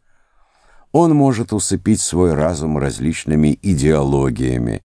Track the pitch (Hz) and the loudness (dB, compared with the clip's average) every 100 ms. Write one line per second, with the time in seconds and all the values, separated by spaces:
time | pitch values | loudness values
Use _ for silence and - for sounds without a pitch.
0 | _ _ _ _ _ _ _ - _ 151 | _ _ _ _ _ _ _ -20 _ 2
1 | 170 147 139 113 117 104 - 95 98 107 | 4 4 2 0 -2 -4 -2 -2 0 0
2 | - 82 90 73 78 85 78 76 69 65 | 0 0 2 2 0 -2 -2 -2 -2 -2
3 | 71 80 - 78 76 69 98 82 73 78 | -4 -4 -2 0 2 0 -2 0 2 2
4 | 69 69 67 62 64 62 58 50 | 2 0 0 -2 -4 -2 -4 -6